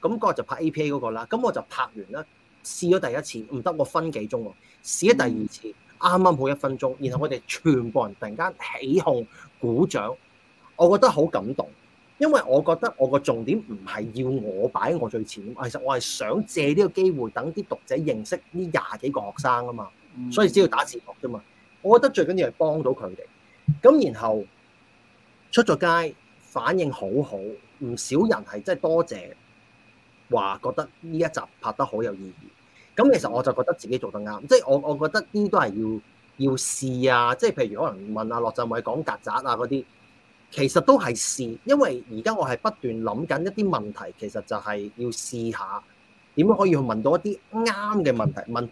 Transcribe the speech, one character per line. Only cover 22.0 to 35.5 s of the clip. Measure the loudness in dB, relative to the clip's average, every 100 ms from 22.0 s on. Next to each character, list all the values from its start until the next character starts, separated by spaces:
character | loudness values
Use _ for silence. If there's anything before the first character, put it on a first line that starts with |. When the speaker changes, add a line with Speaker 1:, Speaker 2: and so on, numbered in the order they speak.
Speaker 1:
得 | 6
最 | 2 0
緊 | 2
要 | 0
係 | 0
幫 | 0 2
到 | -2
佢 | -2 -6 -12
哋。 | -18 _ _ _ -2 6
咁 | 8 8 4
然 | 0
後 | 0 0 -4 _ _ _ _ _ _ _ _ _ _
出 | 2
咗 | 4 2 4 2 0
街， | -6 _ _
反 | _ -4 0 2
應 | 0
好 | -2 -2 -2
好， | -2 -6 -10 -12 -18 _
唔 | -8 -8
少 | -2 2
人 | 2 0
係 | -4 -10
真 | -4 -2
係 |
多 | 2 2
謝， | 0 -6 -14 -20 _ _ _ _ _ _ _ _ _
話 | 0 0 -4
覺 | -4
得 | -4 -8 _
呢 | -8 -2
一 |
集 | -2 -2 -10 _
拍 | -8
得 | -2
好 | -2 -2
有 | -4
意 | -6 -12 -16
義。 | -20 _ _ _ _
咁 | 4 4
其 | 4
實 | 2
我 | 0
就 | 0
覺 | 0
得 | -2
自 | -2 -4
己 | -4
做 | -4
得 | -8
啱， | -8 -10 4
即 | 4
係 | 6
我， | 2 2
我 | -2 0
覺 |
得 | -2 -2
呢 | -2
都 | 2